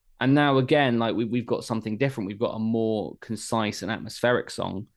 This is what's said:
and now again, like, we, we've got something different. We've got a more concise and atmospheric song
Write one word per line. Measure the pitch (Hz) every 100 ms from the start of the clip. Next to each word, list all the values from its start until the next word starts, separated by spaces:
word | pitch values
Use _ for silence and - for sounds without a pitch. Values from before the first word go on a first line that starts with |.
| _ _
and | 127
now | 143 147 135
again, | 127 151 135 117
like, | 113 95
we, |
we've | 117 120 -
got | 120
something | - 113 107 107
different. | 135 131 95
We've | 101
got | 117
a | 110
more | 110 113 110 110 80 -
concise | - 107 - 113 107 -
and | 92
atmospheric | 110 107 - 120 123 -
song | - 92 95 101